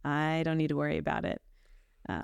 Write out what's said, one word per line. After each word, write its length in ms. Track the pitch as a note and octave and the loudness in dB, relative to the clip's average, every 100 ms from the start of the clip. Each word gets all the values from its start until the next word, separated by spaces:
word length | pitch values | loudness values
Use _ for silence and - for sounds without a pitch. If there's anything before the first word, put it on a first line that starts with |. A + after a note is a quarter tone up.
I 380 | D3 D3 D#3 D#3+ | -2 0 2 2
don't 120 | D#3+ D#3+ | 2 2
need 100 | D#3 | 2
to 80 | C#3+ | 0
worry 200 | D3 D#3 | 0 0
about 280 | - - | 0 -2
it. 180 | - - - - - - _ _ - | -2 -4 -8 -20 -20 -20 _ _ -6
Uh, 140 | - | -6